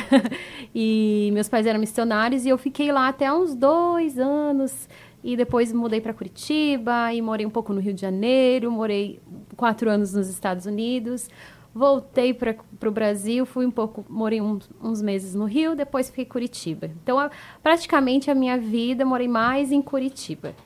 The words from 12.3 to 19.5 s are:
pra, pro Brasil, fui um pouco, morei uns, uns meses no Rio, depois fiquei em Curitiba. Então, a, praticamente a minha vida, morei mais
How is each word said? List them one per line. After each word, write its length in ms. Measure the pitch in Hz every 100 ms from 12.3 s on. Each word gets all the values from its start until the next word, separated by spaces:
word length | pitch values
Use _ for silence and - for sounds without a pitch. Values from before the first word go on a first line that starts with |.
pra, 200 | 247 226 220 - 208
pro 120 | 220
Brasil, 540 | 208 214 208 208 240 254
fui 200 | 254 254
um 60 |
pouco, 340 | 240 214 220 -
morei 320 | 220 220 220
uns, 280 | 214 202 - -
uns 180 | 220 220
meses 320 | 208 196 190
no 120 | 196 214
Rio, 280 | 247 320
depois 360 | 302 285 269 262
fiquei 160 | - 254
em 20 |
Curitiba. 640 | 247 240 - 170 156 160 160
Então, 160 | - 254
a, 140 | 285 - - -
praticamente 640 | 311 330 - 311 262 262 269
a 60 | 269
minha 220 | 254 254
vida, 480 | 220 233 240 254 262
morei 220 | 254 247
mais 440 | 226 233